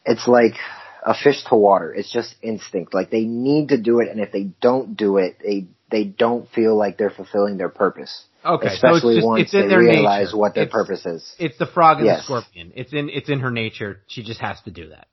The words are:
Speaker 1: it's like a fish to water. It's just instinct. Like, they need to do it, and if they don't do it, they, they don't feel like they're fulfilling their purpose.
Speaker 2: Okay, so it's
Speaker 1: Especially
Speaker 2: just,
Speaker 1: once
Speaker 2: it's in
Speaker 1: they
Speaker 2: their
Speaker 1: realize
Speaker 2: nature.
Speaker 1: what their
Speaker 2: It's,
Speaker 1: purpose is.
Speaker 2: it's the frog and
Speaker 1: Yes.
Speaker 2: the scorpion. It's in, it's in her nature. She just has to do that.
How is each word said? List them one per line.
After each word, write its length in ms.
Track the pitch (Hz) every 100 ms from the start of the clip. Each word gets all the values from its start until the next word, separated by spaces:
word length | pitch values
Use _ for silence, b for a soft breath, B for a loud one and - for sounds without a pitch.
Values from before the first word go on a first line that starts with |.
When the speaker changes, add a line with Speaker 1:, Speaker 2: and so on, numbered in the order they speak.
Speaker 1:
it's 240 | - 117 -
like 280 | 120 117 - B B B B
a 100 | -
fish 300 | 110 147 135 -
to 100 | 113
water. 380 | 101 95 82
It's 180 | 92 104
just 240 | 120 117 -
instinct. 520 | 113 107 - 98 85
Like, 160 | 98 92
they 140 | 113
need 460 | 113 117 127 147 147
to 80 | 139
do 240 | 107 120
it, 80 | 113
and 100 | 110
if 120 | 101
they 120 | 101 101 87
don't 340 | 123 127 120 104
do 200 | 107 98
it, 200 | 90 -
they, 260 | 104 101 90 _ _
they 140 | 110
don't 460 | 104 95 117 120 113
feel 280 | - 110 107
like 200 | 104 92
they're 120 | 104
fulfilling 480 | - 92 104 101 98
their 120 | 87
purpose. 560 | - 98 82 71 - - _ 160
Speaker 2:
Okay, 220 | 165 110
so 60 |
it's 20 | 95
Speaker 1:
Especially 400 | 131 165 120 113
Speaker 2:
just, 120 | 113
Speaker 1:
once 140 | 113
Speaker 2:
it's 120 | 107
in 80 | 202
Speaker 1:
they 60 | 196
Speaker 2:
their 100 | 185
Speaker 1:
realize 480 | 175 160 104 101 98
Speaker 2:
nature. 100 | 107
Speaker 1:
what 160 | 104
their 120 | 107 -
Speaker 2:
It's, 60 |
Speaker 1:
purpose 320 | 117 95 92 -
is. 300 | 82 - -
Speaker 2:
it's 180 | 165 -
the 80 | 165
frog 320 | - 160 156
and 100 | 113
Speaker 1:
Yes. 120 | 90
Speaker 2:
the 40 |
scorpion. 500 | - 127 - 87 85 -
It's 180 | 127
in, 160 | 147 147
it's 200 | 139 135
in 100 | 139
her 120 | 127
nature. 500 | 117 110 - 104 98 _
She 140 | -
just 200 | 110 113
has 200 | 110 95
to 80 | -
do 180 | 87 82
that. 180 | 78 _